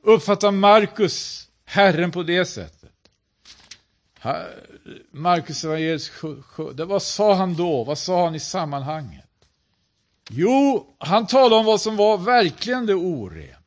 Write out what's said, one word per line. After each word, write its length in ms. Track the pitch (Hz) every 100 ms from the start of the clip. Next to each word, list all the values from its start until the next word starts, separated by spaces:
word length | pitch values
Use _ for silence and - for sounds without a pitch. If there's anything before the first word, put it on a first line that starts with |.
uppfattar 480 | 214 220 - 202 208
Markus 960 | 196 202 214 208 - 190 - - - - _ _
Herren 460 | - 196 160 175
på 120 | 170
det 220 | 165 175 180
sättet? 460 | - 82 _ _ _ _ _ _ _ _ - _ - _ _ _ _
Ha-, 260 | 117 143 170 - - - - 120 _
Markus 520 | 139 170 175 160 147
evangeliet 440 | 160 160 160 156 -
sju, 340 | - 160 139
sju, 320 | - - 156
det, 120 | 131 170
vad 180 | 196
sa 300 | - - 208
han 220 | 190 185 165
då? 280 | 175 139
Vad 140 | 117 147
sa 280 | - 180 175
han 100 | 156
i 40 |
sammanhanget? 880 | - 190 156 143 135 156 123 76 _ _ _ _ _ _ _ _ _ _ -
Jo, 640 | 113 190 262 277 247 - _
han 280 | 139 208 226
talade 280 | 262 247 220
om 100 | 220
vad 160 | 208
som 160 | 220 214
var 200 | 208 208
verkligen 680 | 190 247 185 - 220 254 226
det 80 |
orena. 640 | 190 185 151 92 78 71 _